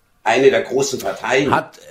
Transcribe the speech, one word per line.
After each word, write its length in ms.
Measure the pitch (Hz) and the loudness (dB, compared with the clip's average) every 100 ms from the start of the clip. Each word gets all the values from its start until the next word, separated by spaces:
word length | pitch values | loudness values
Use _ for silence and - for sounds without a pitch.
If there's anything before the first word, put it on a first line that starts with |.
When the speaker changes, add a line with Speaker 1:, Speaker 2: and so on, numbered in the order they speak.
| _ _ | _ _
Speaker 1:
eine 260 | 107 123 135 | 0 4 4
der 120 | 113 | 4
großen 360 | - 127 135 123 | -2 -4 -4 -6
Parteien. 540 | 98 95 113 135 139 | -8 -6 -2 0 0
Speaker 2:
Hat 260 | 139 - - - | 0 -2 -14 -20